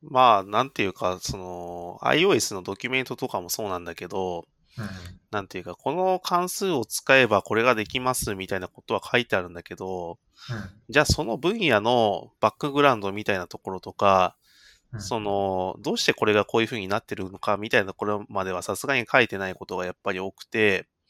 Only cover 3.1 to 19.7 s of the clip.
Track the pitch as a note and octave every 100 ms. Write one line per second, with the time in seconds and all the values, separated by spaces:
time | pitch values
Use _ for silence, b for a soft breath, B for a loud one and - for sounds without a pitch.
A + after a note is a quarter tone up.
3.1 | B2+ C3 G2 F2 - G#2+ F2+ F2 E2+ F2
4.1 | F#2 F#2 F2 - _ _ B G#2 F#2+ F2
5.1 | F2+ _ G#2+ F#2+ F#2+ F2 F2 C3+ E3 F#3
6.1 | F#3 - F3 F3+ - G3 E3 - - -
7.1 | C3+ B2 - - G#2+ A#2+ A2+ G#2 C3 B2+
8.1 | B2+ - G2 F#2+ F#2+ F2+ - - G#2+ -
9.1 | A#2+ A#2 G2+ F2+ E2+ - F2 F#2+ F#2 E2+
10.1 | E2+ _ B B A2+ F#2+ B - B2 D3
11.1 | - F3+ F3 E3 A#3 F3 G#2+ G#2+ B2 A2
12.1 | F#2+ - _ A2 - D3 C#3+ C#3+ A#2 G2
13.1 | G2+ G#2+ G2 F2 - - F#2 - - G2+
14.1 | F#2+ F2+ _ b b b b _ G#2+ G2
15.1 | A2+ G#2 G2+ G2 F#2 F#2 - G#2 A#3 -
16.1 | - A2 G#2+ G2+ A#2 A2+ A#2 F#2 G#2 -
17.1 | G2+ F#2+ F#2+ - G2+ G#2 B2 G2 - G#2
18.1 | G#2 G#2 G#2 F#2 F2+ - G2 C3 C3 A2+
19.1 | C#3 A#2 G2 F#2+ F2+ G2